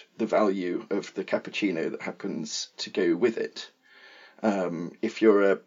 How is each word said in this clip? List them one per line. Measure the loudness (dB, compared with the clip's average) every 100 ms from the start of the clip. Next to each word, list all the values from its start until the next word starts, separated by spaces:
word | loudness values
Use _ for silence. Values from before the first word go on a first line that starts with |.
| -10 -6
the | 0
value | 2 2 0 -2 -4 -2
of | -4 -4
the | -8
cappuccino | -4 -4 -4 -2 -2 0 -4
that | -6
happens | -10 -8 -8 -6 -6 -8 -10 -10
to | -6
go | 0 2 4
with | 2 0
it. | -6 -8 -16 _ _ -20 -20 -20 -20 -4
Um, | -2 0 -2 -4 -8 -6
if | -6 4
you're | 6 6 6
a | 2